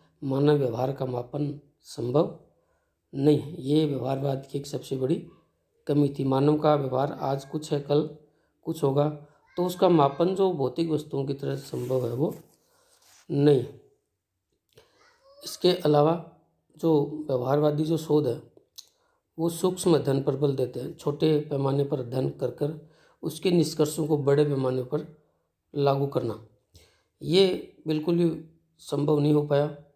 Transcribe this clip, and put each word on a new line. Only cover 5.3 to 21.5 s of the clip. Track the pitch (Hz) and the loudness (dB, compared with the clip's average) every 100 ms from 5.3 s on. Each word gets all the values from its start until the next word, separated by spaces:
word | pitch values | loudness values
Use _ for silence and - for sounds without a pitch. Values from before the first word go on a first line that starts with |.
| - _ _ _ _ - | -20 _ _ _ _ -2
कमी | 147 143 | 2 2
थी। | 143 | 0
मानव | 135 135 147 151 | 0 2 2 2
का | 156 | 2
व्यवहार | 151 135 127 143 - | 2 0 -2 -2 -4
आज | 135 139 | -4 -4
कुछ | - 156 - | -6 -10 -4
है, | 147 | -4
कल | 143 147 - - _ _ _ _ - | 0 0 0 -6 _ _ _ _ -10
कुछ | - | -2
होगा। | 139 139 147 151 - _ _ - | 0 2 0 -2 -14 _ _ -4
तो | 180 | -4
उसका | 180 185 | 2 4
मापन | 170 139 - 170 | 6 6 4 0
जो | 190 190 | 2 0
भौतिक | 170 127 143 165 | 0 -2 -2 -2
वस्तुओं | 151 - 135 135 | -2 -4 -6 -4
की | |
तरह | 135 139 139 | -6 -6 -8
संभव | - 123 123 131 120 | -8 -8 -4 -2 -2
है, | |
वो | 123 165 - - _ _ _ _ _ _ _ - | -2 -4 -4 -14 _ _ _ _ _ _ _ -6
नहीं। | 143 143 135 - - _ _ _ _ _ _ _ _ _ _ _ _ _ _ _ _ | 2 6 6 2 -10 _ _ _ _ _ _ _ _ _ _ _ _ _ _ _ _
इसके | - - 180 | -16 -2 0
अलावा | 180 151 147 151 170 - - _ _ _ - | 2 2 4 4 2 -4 -20 _ _ _ -4
जो | 165 151 143 - - | 0 2 0 -6 -4
व्यवहारवादी | 127 123 147 151 147 | -2 0 2 2 0
जो | 156 160 | -2 -2
शोध | - 151 127 | 0 0 0
है, | 117 - _ _ - - _ _ _ _ - | -4 -10 _ _ -20 -20 _ _ _ _ -6
वो | 170 | -4
सूक्ष्म | 165 185 185 185 | -2 -2 0 2
अध्ययन | 151 143 135 | 2 4 0
पर | 139 135 | 0 0
बल | 143 131 | 0 0
देते | 123 131 | -4 -6
हैं, | 127 - | -12 -8
छोटे | 151 143 160 151 | -6 0 2 2
पैमाने | 147 | 0